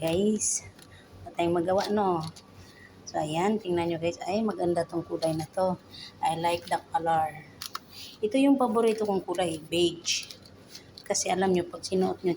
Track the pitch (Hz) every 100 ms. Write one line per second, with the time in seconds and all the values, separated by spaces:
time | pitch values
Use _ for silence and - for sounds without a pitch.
0 | 160 170 208 214 - - - - - -
1 | - - - - 170 175 170 190 202 214
2 | 196 170 160 - - - - - - -
3 | - 165 156 156 196 214 180 175 170 165
4 | 170 170 - 208 220 185 175 170 170 170
5 | 160 170 160 160 156 - 185 180 - -
6 | - - - 170 170 175 - 165 - 165
7 | 165 160 156 151 - - - - - -
8 | - - 214 269 277 262 247 220 226 220
9 | 208 196 175 175 175 160 151 165 175 165
10 | - - - - - - - - - -
11 | - 196 196 185 190 180 170 - - 190
12 | 185 - 180